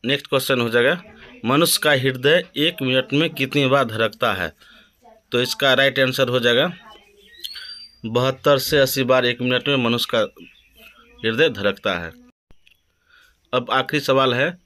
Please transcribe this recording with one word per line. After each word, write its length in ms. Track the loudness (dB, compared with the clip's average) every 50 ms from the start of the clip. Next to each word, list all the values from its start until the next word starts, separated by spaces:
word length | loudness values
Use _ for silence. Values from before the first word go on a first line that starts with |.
| -2
नेक्स्ट 240 | -4 -4 -4 -4
क्वेश्चन 340 | -2 -2 -2 0 0 0 0
हो 80 | 0 0
जाएगा, 320 | 2 2 2 2 0 -2 -8 -20 -20 -20 -20 -20 -18 -6 -2
मनुष्य 340 | 0 2 2 2 2 0 0 2
का 80 | 2
हृदय 520 | 0 2 0 -2 -4 0 2 2 2 2 0 -4 _
एक 240 | -2 -2 -2 -2 -4
मिनट 320 | -4 0 0 0 0 0 0
में 160 | 0 0 0
कितनी 360 | -2 -4 -6 -2 0 0 2
बार 180 | 2 2 2 0
धड़कता 480 | -2 -2 -2 -2 -2 -2 _ -2 -2 -2
है? 200 | -2 -4 -6 _ _ -20 -20 -20 -20 _ _ _ _ _ -20 -20 _ _ _
तो 100 | -2 -2
इसका 320 | -2 -2 -4 0 2 2 2
राइट 260 | 4 2 2 2 0
आंसर 300 | 0 0 2 0 0 0
हो 100 | 0 0
जाएगा 320 | 2 2 2 2 0 -2 -4 -12 -20 -20 -20 -20 _ _ _ _ _ -20 -20 -18 -18 -16 -16 -16 -18 -18 -20 -20 -20 _ _ _ -12
बहत्तर 540 | -2 0 0 0 0 -2 0 2 2 2
से 200 | 2 2 0 2 2
अस्सी 240 | 2 2 0 -2 2
बार 220 | 2 2 4 4
एक 160 | 0 -2 -2
मिनट 260 | -2 -2 -2 -2 0
में 80 | 0 0
मनुष्य 320 | 0 0 0 0 -2 -2 -2
का 100 | 0 -2 -2 -2 _ -20 -20 -20 _ _ _ _ _ -20 -20 -20 _ -20 _ _ _ -6
हृदय 280 | -6 -4 0 2 0 0
धड़कता 440 | 0 -2 -2 -2 -2 -2 -4 -4 -4 -4
है। 120 | -8 -10 -14 -18 -20 _ _ _ _ _ -20 _ _ _ _ _ _ _ _ _ _ _ _ _ _ _ _ _ _ _ -4
अब 180 | -4 -2 0
आखिरी 280 | -2 -2 -2 -2 -4 -4
सवाल 340 | 0 2 2 2 2 2 2
है 160 | 0 -2 -4 -4 _ _